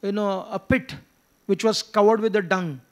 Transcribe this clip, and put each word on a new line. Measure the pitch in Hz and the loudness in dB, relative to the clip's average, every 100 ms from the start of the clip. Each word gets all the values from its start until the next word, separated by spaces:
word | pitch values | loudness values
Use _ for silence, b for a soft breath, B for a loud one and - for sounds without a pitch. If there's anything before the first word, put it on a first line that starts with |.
you | 202 | -4
know, | 202 208 190 180 | -2 -2 -4 -6
a | 196 | -10
pit | - 254 254 - _ _ _ _ - | 0 -2 -2 -16 _ _ _ _ -4
which | 185 | 0
was | 220 214 | 0 -2
covered | - - 208 220 | -2 4 4 4
with | 220 | 2
the | 208 | 0
dung. | 180 185 180 135 _ | 0 -2 -2 -8 _